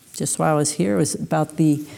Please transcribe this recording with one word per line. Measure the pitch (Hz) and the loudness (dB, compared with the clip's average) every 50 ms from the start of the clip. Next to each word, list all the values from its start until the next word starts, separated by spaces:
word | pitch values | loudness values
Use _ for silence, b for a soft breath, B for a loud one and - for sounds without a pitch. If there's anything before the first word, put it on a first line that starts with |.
| _ - - | _ -14 -8
just | - - - - - | -6 -6 -4 -2 0
while | 160 160 | 2 2
I | 156 | 4
was | 147 151 147 | 2 2 0
here | - - 175 196 202 | 0 -2 0 0 2
was | 185 156 - - | 2 0 0 -2
about | - - - 170 156 156 - - | -4 -4 -2 0 0 0 -2 0
the, | - 165 156 147 143 147 B B | 2 2 2 2 0 -2 B B